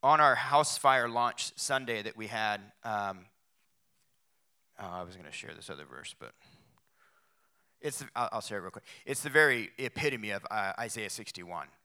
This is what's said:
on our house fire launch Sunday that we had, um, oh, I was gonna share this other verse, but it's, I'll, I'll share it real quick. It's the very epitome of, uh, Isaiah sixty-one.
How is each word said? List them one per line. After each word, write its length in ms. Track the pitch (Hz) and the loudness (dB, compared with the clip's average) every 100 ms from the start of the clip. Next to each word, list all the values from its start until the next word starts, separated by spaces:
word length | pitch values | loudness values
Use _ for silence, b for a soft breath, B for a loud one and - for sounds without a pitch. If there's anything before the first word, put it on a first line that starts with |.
on 160 | 135 151 | 6 8
our 160 | 151 117 | 8 6
house 420 | 131 143 147 - | 4 4 4 4
fire 300 | 139 131 120 | 6 6 4
launch 460 | 117 120 - - - | 0 0 -2 -8 -6
Sunday 460 | - 135 127 113 | -2 -2 0 -4
that 160 | 104 107 | -4 -8
we 100 | 110 | -6
had, 320 | 113 107 104 101 _ | -2 0 -2 -6 _
um, 360 | 117 107 101 95 95 _ _ _ _ _ _ _ _ _ _ _ _ _ _ - | -4 -2 -2 -6 -14 _ _ _ _ _ _ _ _ _ _ _ _ _ _ -14
oh, 80 | 101 | -10
I 180 | 87 | -8
was 120 | 87 92 | -10 -12
gonna 160 | 76 | -14
share 220 | 76 73 80 | -12 -12 -14
this 140 | - | -14
other 160 | 76 73 | -14 -14
verse, 280 | 64 - - | -14 -16 -14
but 140 | - - b b b b _ _ _ _ _ _ _ _ _ _ | -18 -18 b b b b _ _ _ _ _ _ _ _ _ _
it's, 240 | 147 139 131 | -8 -6 -8
I'll, 140 | - 120 | -4 -2
I'll 80 | 113 | -4
share 160 | - 104 | -6 -8
it 40 | |
real 100 | 92 | -8
quick. 120 | 101 B B - | -14 B B -8
It's 160 | 135 | -6
the 80 | 147 | 2
very 400 | 143 151 120 107 - | 6 6 4 -2 -6
epitome 540 | 127 - 143 127 104 | -8 -2 -2 -2 -4
of, 140 | 98 - | -6 -4
uh, 220 | 107 98 - | -4 -4 -4
Isaiah 320 | 117 113 104 | -6 -6 -8
sixty-one. 580 | - 107 - 87 85 71 _ | -8 -12 -14 -12 -12 -12 _